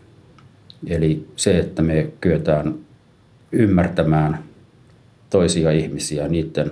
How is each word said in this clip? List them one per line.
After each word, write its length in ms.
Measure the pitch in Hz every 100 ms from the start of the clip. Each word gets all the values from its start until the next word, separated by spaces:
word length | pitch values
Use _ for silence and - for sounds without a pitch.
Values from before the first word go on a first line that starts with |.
| - - - - - _ - - 78
Eli 400 | 82 80 78 - -
se, 240 | 101 87
että 220 | - -
me 280 | 82 78 76 -
kyetään 540 | 90 78 80 73 76 - - - _ _ _ _ _
ymmärtämään 920 | 127 107 90 87 - 78 78 78 78 - - - _ _ _ _ _ _
toisia 420 | 98 87 87 80
ihmisiä, 560 | 80 80 76 - 73 82
niiden 440 | 82 78 76 73